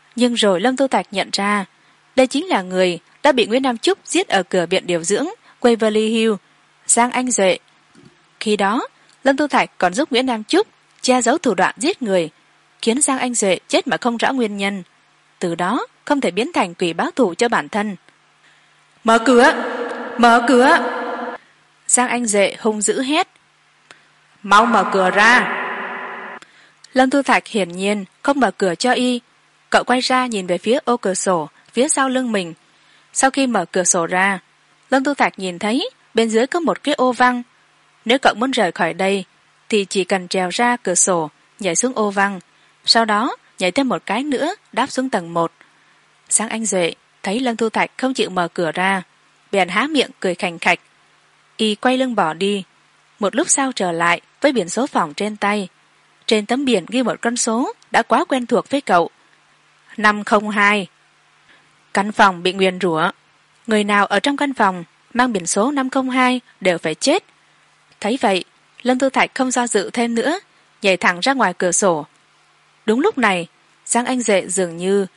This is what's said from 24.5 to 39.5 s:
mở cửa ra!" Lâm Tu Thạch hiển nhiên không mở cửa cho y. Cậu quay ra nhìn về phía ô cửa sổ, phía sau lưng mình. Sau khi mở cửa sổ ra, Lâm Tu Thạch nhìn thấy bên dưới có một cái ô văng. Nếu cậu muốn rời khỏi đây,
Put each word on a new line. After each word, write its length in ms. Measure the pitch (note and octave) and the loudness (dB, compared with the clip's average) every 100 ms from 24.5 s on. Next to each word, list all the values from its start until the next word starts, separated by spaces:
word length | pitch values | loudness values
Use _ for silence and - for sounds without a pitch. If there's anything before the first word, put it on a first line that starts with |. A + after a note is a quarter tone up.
| G3+ A#3 | 4 6
mở 180 | A3+ F3+ | 2 2
cửa 180 | G3 F#3 | 0 2
ra!" 500 | F#3 A3 B3 F#3+ - - - - - - - - - - - - _ - | 4 6 4 2 -6 -8 -10 -10 -12 -12 -14 -16 -18 -20 -20 -20 _ -2
Lâm 180 | B3+ C4 | 2 2
Tu 120 | C#4 | 2
Thạch 240 | C4 G3 - | 2 0 0
hiển 220 | A3 F3 | -4 -4
nhiên 360 | F3+ G3 G#3 F#3 _ | -2 -2 -2 -6 _
không 180 | - C#4 | -2 2
mở 100 | A3 | 0
cửa 240 | - F#3+ | 0 -2
cho 180 | E3 B3 | 0 0
y. 280 | B3 B3 A#3+ - _ _ _ _ | 2 0 -2 -8 _ _ _ _
Cậu 140 | G#3+ | 0
quay 160 | - B3+ | 2 0
ra 260 | B3 B3+ B3+ | 2 0 0
nhìn 200 | G#3+ F3+ | -4 -4
về 120 | F3 | -2
phía 200 | G#3 C4+ | 0 0
ô 120 | - A#3+ | 0 0
cửa 180 | G3+ | 0
sổ, 340 | - G3+ F3+ D3 _ _ | -2 0 0 -2 _ _
phía 160 | A3+ D4 | -2 0
sau 200 | - C4+ | 2 0
lưng 240 | B3+ B3 | 0 -2
mình. 220 | G#3+ E3+ E3 _ _ _ _ _ | -4 -4 -12 _ _ _ _ _
Sau 180 | - C4+ | 0 0
khi 160 | C#4 C4 | 2 0
mở 180 | A3 E3+ | 0 -2
cửa 120 | F#3+ | -2
sổ 220 | F3 F3+ E3 | 0 0 0
ra, 320 | F3+ G3 F#3 - _ _ _ _ | 0 0 -2 -8 _ _ _ _
Lâm 140 | C4 | 0
Tu 100 | C#4 | 0
Thạch 240 | C#4 G#3 - | 0 -2 -2
nhìn 200 | F#3 F3 | -8 -4
thấy 320 | G#3 B3+ A#4+ - _ | -2 -2 -4 -10 _
bên 160 | A3 A3+ | -2 2
dưới 160 | A3 C4+ | 2 0
có 140 | F4+ | 0
một 220 | D4 F3 | -2 -2
cái 120 | C#4 | -4
ô 180 | D4 B3+ | 0 0
văng. 300 | A#3+ B3 B3 A#3+ _ _ _ _ _ | 2 2 2 -8 _ _ _ _ _
Nếu 140 | A3 C4+ | -2 2
cậu 160 | - | 2
muốn 160 | G3 C4 | 2 -2
rời 220 | B3 F#3 | 0 0
khỏi 220 | - E3+ | 0 -2
đây, 300 | E3+ F#3+ G3 F3+ _ _ | 0 0 -2 -6 _ _